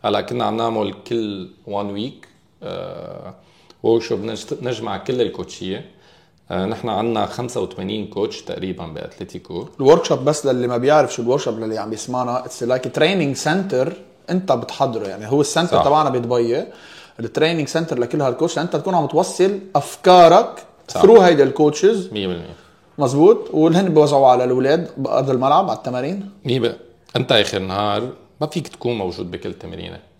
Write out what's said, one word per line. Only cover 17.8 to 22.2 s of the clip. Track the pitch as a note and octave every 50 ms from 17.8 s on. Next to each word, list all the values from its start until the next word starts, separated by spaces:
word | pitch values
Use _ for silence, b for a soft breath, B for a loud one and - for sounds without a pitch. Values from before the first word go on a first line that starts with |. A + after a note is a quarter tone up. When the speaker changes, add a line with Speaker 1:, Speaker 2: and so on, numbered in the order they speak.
| E3 D#3+ D#3 B2
Speaker 2:
لكل | B2 A#2 - D#3
هالكوتش، | C#3+ C3 A#2 - D#3 E3+ - D3
انت | D#3 F3+ -
تكون | D3+ - F#3+ F#3
عم | E3+ D3+
توصل | C3+ - D#3 F#3 F#3 - - F3+ G3 G3+ G3 - - -
افكارك | C#3+ C#3 - - - - F#3 F#3 F3+ E3+ E3 F3 G3+ A#3 - - - - - _ _ _
Speaker 1:
صح. | - - -
Speaker 2:
through | - G3 A3+ A3
هيدا | F#3 F3 E3 C#3+ D3+
الكوتشز. | C3 - - D3+ D3 D3 - - G3+ A3+ G3+ F3+ - G#2+
Speaker 1:
مية | G#2+